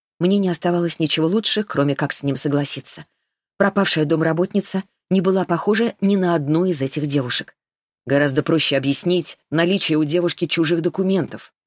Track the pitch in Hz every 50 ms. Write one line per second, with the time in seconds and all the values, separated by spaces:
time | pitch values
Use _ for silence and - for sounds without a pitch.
0 | _ _ _ _ 175 185 202 202 196 185 170 - - 175 175 175 175 170 - -
1 | 160 151 - 160 160 160 190 226 214 - - 214 208 - - 143 143 143 139 -
2 | 151 139 - - - 139 135 135 - 147 139 143 143 - - 143 - - - -
3 | 151 - _ _ _ _ _ _ _ _ _ _ 196 196 196 202 190 - - 160
4 | 156 147 165 160 160 160 160 165 185 196 - 202 196 - - 190 - - _ _
5 | _ _ 185 196 175 190 190 190 175 - 233 - - 208 220 208 233 233 - -
6 | 196 196 202 196 185 175 170 165 139 139 156 165 185 185 170 135 135 135 - 151
7 | 147 147 139 143 127 123 - - - - _ _ _ _ _ _ _ _ _ _
8 | _ 127 139 143 147 143 131 151 - - 170 156 - - 143 135 131 139 139 -
9 | - 175 180 180 151 - - - _ _ 143 156 170 175 196 190 - - 160 156
10 | 156 143 156 180 170 170 - - 175 151 - 170 165 151 175 165 160 175 - -
11 | 190 185 190 185 131 - - 104 - - _ _ _